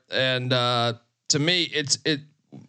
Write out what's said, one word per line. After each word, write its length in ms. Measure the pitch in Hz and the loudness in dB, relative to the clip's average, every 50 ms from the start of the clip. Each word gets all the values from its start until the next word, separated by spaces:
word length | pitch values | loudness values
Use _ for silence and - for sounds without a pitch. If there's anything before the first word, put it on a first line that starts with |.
| _ - | _ -4
And, 440 | 87 120 131 131 127 127 123 127 131 | -2 0 0 2 0 0 0 0 0
uh, 400 | 123 123 123 123 120 117 120 113 - _ _ _ _ _ - | 2 2 2 2 2 0 0 -2 -4 _ _ _ _ _ -2
to 100 | - 139 | 0 2
me, 240 | 147 170 180 175 160 | 2 2 2 0 0
it's, 360 | - 135 147 143 139 - - - | -2 -2 -4 -2 -2 -2 -2 -2
it, 160 | 160 151 135 147 - _ _ _ - - - - | -2 -2 -2 -6 -14 _ _ _ -20 -20 -20 -20